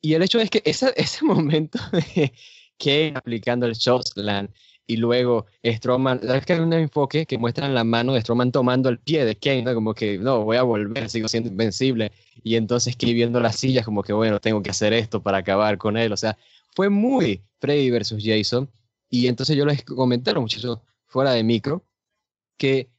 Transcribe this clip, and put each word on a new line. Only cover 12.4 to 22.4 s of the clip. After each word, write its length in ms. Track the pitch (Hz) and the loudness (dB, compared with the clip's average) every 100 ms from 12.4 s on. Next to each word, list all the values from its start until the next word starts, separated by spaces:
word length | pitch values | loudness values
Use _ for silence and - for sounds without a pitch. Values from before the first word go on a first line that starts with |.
Y 140 | 110 113 | -2 0
entonces 400 | 110 120 123 123 | 2 0 -2 -2
Kane 160 | 120 | 0
viendo 240 | 117 120 120 | 2 2 2
las 160 | 117 110 | 0 0
sillas 280 | 131 127 | 0 0
como 180 | 110 104 | 0 -4
que, 100 | - | -2
"Bueno, 260 | 104 113 104 | 0 2 0
tengo 220 | 113 107 | 0 -2
que 80 | 95 | -2
hacer 220 | 92 107 | -2 2
esto 280 | 113 107 107 | 2 0 -4
para 160 | 101 98 | -2 -2
acabar 380 | 92 98 107 101 | 0 2 2 0
con 180 | 110 107 | -2 0
él". 120 | 117 | -2
O 40 | 101 | -2
sea, 200 | 110 107 _ _ _ | -4 -6 _ _ _
fue 140 | - 196 | -2 0
muy 520 | 202 233 269 143 92 _ _ | 2 2 2 0 -2 _ _
Freddy 300 | 139 147 131 | -2 2 2
versus 320 | 120 104 107 | 0 -2 -4
Jason. 460 | 107 110 104 120 139 _ _ _ _ | 0 0 0 -2 -4 _ _ _ _
Y 160 | 123 123 | 0 2
entonces 280 | 123 139 147 | 0 0 2
yo 100 | 143 | 2
les 180 | 143 | 0
comenté 460 | - 123 127 123 127 | -4 -2 0 2 0
a 40 | |
los 80 | 196 | -2
muchachos 360 | 117 107 123 117 _ _ _ | -2 -6 -6 -8 _ _ _
fuera 260 | 127 135 | 0 2
de 120 | 120 | 2
micro 400 | 113 117 135 170 _ _ _ _ _ _ | 2 0 0 -6 _ _ _ _ _ _